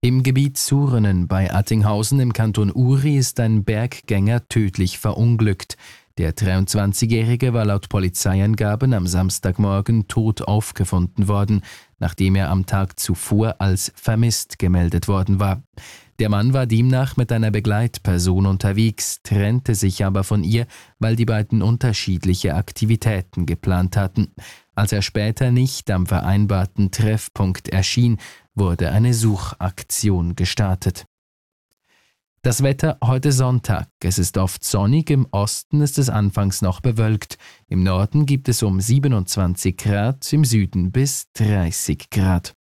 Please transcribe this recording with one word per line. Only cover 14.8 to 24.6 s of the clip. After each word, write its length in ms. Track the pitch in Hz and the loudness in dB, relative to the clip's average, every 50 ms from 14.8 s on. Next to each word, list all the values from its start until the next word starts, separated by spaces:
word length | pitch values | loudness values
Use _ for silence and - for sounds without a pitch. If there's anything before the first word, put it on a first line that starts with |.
| 87 87 80 85 85 - | 2 2 0 -2 -2 0
worden 320 | 104 95 92 95 98 95 | 0 0 2 0 0 0
war. 220 | 101 98 95 113 - _ _ - - - - - - _ _ _ | 2 0 -2 -4 -6 _ _ -20 -20 -20 -20 -20 -20 _ _ _
Der 120 | 113 107 | -2 0
Mann 240 | 104 101 104 123 131 | 0 0 2 2 2
war 100 | 135 131 | 0 0
demnach 540 | 117 113 113 117 127 131 127 131 131 - - | 2 2 2 4 4 2 2 0 0 0 -2
mit 120 | 123 - 120 | 0 0 0
einer 180 | 113 113 107 | 0 0 0
Begleitperson 960 | 104 107 104 110 104 104 117 117 - - _ - 90 90 87 92 92 92 98 | 0 0 0 0 0 0 0 -2 -4 -4 _ 0 0 2 2 2 2 4 4
unterwegs, 720 | 98 95 95 - 101 98 101 113 113 107 - - - - - _ | 2 2 2 0 0 2 2 2 0 0 -2 -6 -8 -8 -10 _
trennte 500 | - 107 101 101 101 113 123 131 - 113 | -2 0 0 2 2 0 0 0 -2 -2
sich 320 | 95 - 98 92 - 104 | 0 0 0 0 0 -2
aber 180 | 95 95 98 98 | 0 0 0 -2
von 180 | - 107 104 85 | 0 0 0 0
ihr, 240 | 82 110 117 117 - - - - - _ _ | 0 0 0 -2 -4 -10 -20 -20 -20 _ _
weil 180 | - 110 113 | -2 0 0
die 100 | 113 117 | 0 0
beiden 340 | 110 113 107 107 - - 113 | 0 0 -2 0 0 0 0
unterschiedliche 920 | 95 104 120 117 - 127 107 - - - 95 85 - 92 90 - - 98 73 | 2 2 0 2 0 0 0 -2 -2 -4 -4 -2 0 0 -2 0 0 -2 -2
Aktivitäten 920 | 80 101 - - - - 107 117 110 - 117 110 95 92 _ - - 90 | -2 -4 -4 -4 -4 0 0 0 2 2 0 -2 -2 -4 _ -6 -4 -2
geplant 540 | - 85 - - - 92 90 90 90 - 104 | -2 -2 -4 -2 0 0 0 0 0 0 0
hatten. 340 | 98 92 - - 101 - _ - - - - - | -2 -2 0 -2 -2 -2 _ -16 -20 -20 -20 -20